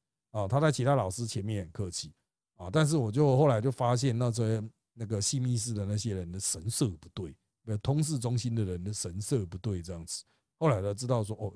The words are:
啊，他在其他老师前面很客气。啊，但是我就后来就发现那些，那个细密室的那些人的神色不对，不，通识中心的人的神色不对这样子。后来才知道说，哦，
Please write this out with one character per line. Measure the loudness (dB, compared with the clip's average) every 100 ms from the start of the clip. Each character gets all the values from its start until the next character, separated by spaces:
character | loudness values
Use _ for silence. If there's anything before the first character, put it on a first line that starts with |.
| _ _ _
啊， | -4 0
他 | 4
在 | 4
其 | 4
他 | 4
老 | 4 2
师 | -2 -4
前 | -4
面 | -2 -2
很 | -4
客 | -6 -6
气。 | -6 -10 -14 _ _ _ -14
啊， | -2
但 | 2 4
是 | 2
我 | 2
就 | 4 6 6
后 | 6
来 | 4
就 | 2
发 | 0 2 2
现 | 2 2
那 | 0
些， | 2 2 0 -4 -12 _
那 | -12
个 | -4 -2
细 | 0 0
密 | 0 0
室 | -2
的 | -2
那 | -2 -2
些 | -2
人 | -2 -4
的 | -4
神 | -4 -4 -4
色 | 0 0 -2
不 | -10
对， | -10 -10 -12 _ _
不， | -6 -4
通 | 0 2
识 | 2 0
中 | 0 0
心 | 0
的 | 0
人 | 0 -2
的 | -6
神 | -6 -6 -6
色 | -2 0 -2
不 | -6
对 | -4 -4
这 | -6
样 | -10 -10
子。 | -12 -14 _ _ -2
后 | 0
来 | 2
才 | 0
知 | -2 0
道 | 0
说， | 0 -4
哦， | -8